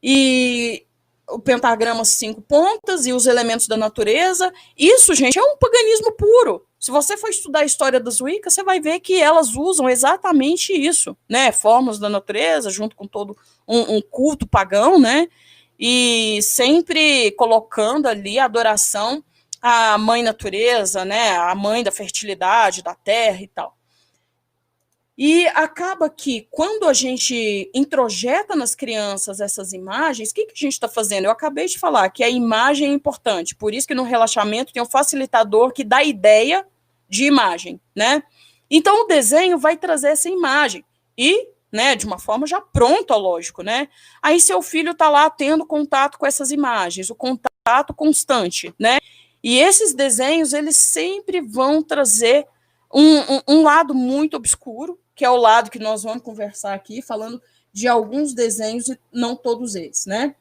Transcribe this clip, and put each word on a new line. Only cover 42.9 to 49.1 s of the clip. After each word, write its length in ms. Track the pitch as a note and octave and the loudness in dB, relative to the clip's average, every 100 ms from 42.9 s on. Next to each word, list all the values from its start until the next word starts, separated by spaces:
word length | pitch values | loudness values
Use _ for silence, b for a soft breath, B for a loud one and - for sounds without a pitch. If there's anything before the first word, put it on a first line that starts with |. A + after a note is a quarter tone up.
| F#4 - A3+ | 2 0 -2
lógico, 480 | F#3+ E3+ F3 - | 0 -4 -8 -12
né? 240 | F3+ A#3+ C#4+ b b b | -6 -6 -6 b b b
Aí 180 | D4 E4+ | 0 4
seu 220 | - F#4 | 4 2
filho 320 | - D#4 E4 | -2 -4 -4
tá 160 | E4+ D#4 | 2 4
lá 220 | D4 D#4 | 4 2
tendo 340 | - C#4+ D#4 - | 0 -2 -2 -2
contato 540 | D4+ D4 C4+ C#4 - | -6 -2 0 0 -2
com 80 | C#4 | -4
essas 240 | C#4 C4+ | -2 -4
imagens, 580 | D4 C4+ A3+ F3 F3+ F#3+ | -4 -2 -2 -4 -6 -12
o 60 | - | -8
contato 760 | B3+ B3+ - _ - B3 C#4+ | -6 -6 -8 _ 0 0 0
constante, 800 | - D#4 D4 - B3+ F3+ - E3+ - | -2 0 0 0 -2 -2 -6 -10 -2
né? 220 | A3 C4 b | 0 0 b